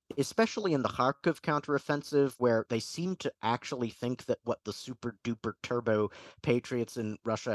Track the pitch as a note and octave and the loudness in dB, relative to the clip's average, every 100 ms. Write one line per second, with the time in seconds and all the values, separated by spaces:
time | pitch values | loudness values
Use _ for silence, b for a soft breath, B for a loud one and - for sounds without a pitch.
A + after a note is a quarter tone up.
0 | - - C3+ - A3+ - G3 C#3+ A2 A#2 | -6 -4 -2 2 0 0 0 2 2 2
1 | C3 - F3 D#3 - D3 - C#3+ - D3 | 2 2 0 -2 0 -2 0 0 0 -2
2 | - C#3+ C#3 - B2 A2+ - A2+ - - | 0 2 2 4 4 4 2 -2 -4 -4
3 | F3 F#3 C3+ - A2 A#2+ - C3 A#2 - | -4 -4 -6 -2 0 0 -2 -4 -4 -2
4 | B2 B2 - A#2+ A#2 - - - - B2+ | -4 -2 -2 -2 -2 -4 -6 -10 -10 -8
5 | A#2+ - A#2+ A2+ A#2 - - B2 A2+ G#2+ | -8 -6 -4 -2 -4 -6 -4 0 2 4
6 | G#2 B B - - A#2+ - B2 A2+ B2 | 2 B B -4 0 2 0 -2 -2 -4
7 | G#2+ G#2+ A2+ A2 B2 | -6 -4 -2 -2 0